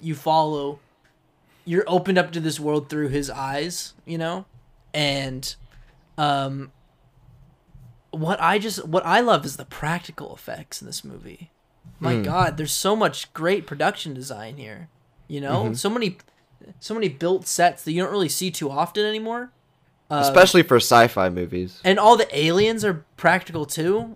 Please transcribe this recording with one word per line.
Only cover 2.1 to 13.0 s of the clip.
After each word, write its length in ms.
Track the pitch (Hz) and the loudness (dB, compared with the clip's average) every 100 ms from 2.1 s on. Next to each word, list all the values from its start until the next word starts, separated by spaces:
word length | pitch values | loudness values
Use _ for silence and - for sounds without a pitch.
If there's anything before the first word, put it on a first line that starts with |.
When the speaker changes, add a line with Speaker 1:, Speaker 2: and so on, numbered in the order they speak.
| 185 | 2
Speaker 1:
up 140 | 180 | 2
to 80 | 165 | 0
this 180 | 160 147 | -4 -4
world 300 | 151 151 139 | -2 -2 -2
through 200 | 151 147 | -4 -2
his 220 | 143 139 | -2 -4
eyes, 640 | 123 135 139 165 175 - - | -6 -6 -4 -6 -8 -12 -14
you 140 | - 165 | -10 -6
know? 260 | 165 185 196 - _ _ _ | -4 -6 -10 -20 _ _ _
And, 640 | 151 147 139 135 131 131 - - - - _ _ - | -4 -2 -2 -6 -8 -10 -12 -18 -20 -20 _ _ -2
um, 540 | 147 139 139 135 139 _ _ _ _ _ _ - - _ _ - - - _ | 0 2 -2 -6 -12 _ _ _ _ _ _ -20 -20 _ _ -20 -20 -20 _
what 300 | 156 160 196 | -6 -2 0
I 180 | 165 208 | 2 2
just, 280 | 214 190 165 | 0 -8 -2
what 200 | 175 170 | 0 2
I 140 | 196 | 2
love 240 | 240 175 | 4 2
is 120 | 143 - | 0 -10
the 80 | |
practical 680 | 131 - 147 175 - 160 - | -14 -8 -6 -6 -8 -14 -16
effects 460 | - - - 156 - | -16 -14 -14 -12 -16
in 60 | - | -12
this 180 | - | -14
movie. 460 | 143 - - - 165 _ _ _ - - | -14 -18 -18 -20 -20 _ _ _ -20 -6
My 140 | 143 120 | -2 0
Speaker 2:
Hmm. 60 | |
Speaker 1:
God, 340 | 98 175 180 160 | 0 2 0 0
there's 160 | 151 | -4
so 240 | - 190 | -2 0
much 360 | 220 | 2